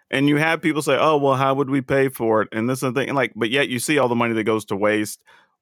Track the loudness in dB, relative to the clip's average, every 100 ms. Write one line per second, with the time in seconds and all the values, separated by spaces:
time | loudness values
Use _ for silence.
0 | _ 0 2 2 0 0 -2 -2 0 2
1 | 2 2 2 2 0 0 0 -2 0 0
2 | 0 0 0 0 0 -2 -2 -2 -2 -2
3 | -2 -2 -2 -2 -2 0 -2 -4 0 0
4 | 2 2 0 0 0 -2 -2 -2 0 0
5 | -2 -8 _ -20 _ _